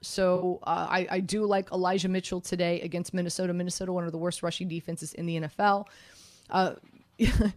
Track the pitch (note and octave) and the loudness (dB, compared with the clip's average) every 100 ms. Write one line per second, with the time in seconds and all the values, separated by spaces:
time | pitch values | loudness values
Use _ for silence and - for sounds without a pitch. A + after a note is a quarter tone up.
0 | - - F#3 F3+ F3+ F3+ - E3+ F3 F#3 | -8 2 4 4 2 -2 -2 -2 0 0
1 | F3+ F#3 F#3 G#3 G#3 G3 F#3+ F#3 F3+ F#3+ | 0 -2 -2 0 2 2 0 0 2 2
2 | F#3 F#3 - F#3 - F3+ F3 E3+ E3 F3 | 0 -2 -2 -6 -4 0 0 0 -2 -6
3 | F3+ F#3+ F3 - F#3 F3 F3+ - F#3 F3+ | -4 -2 -2 -2 -2 0 -2 -4 -2 -2
4 | E3+ E3 F3 E3+ F3 - F#3 E3 - E3 | -2 -2 -2 -2 -4 -4 -4 -6 -6 -8
5 | D#3 - E3+ E3 D3+ - G#3 G3+ G3+ - | -8 -6 -4 -2 -4 2 4 4 0 -14
6 | - - - - - F#3 F#3 - - - | -20 -20 -20 -20 -4 0 2 -2 -14 -20
7 | _ - A3+ - G#3+ | _ 0 4 6 4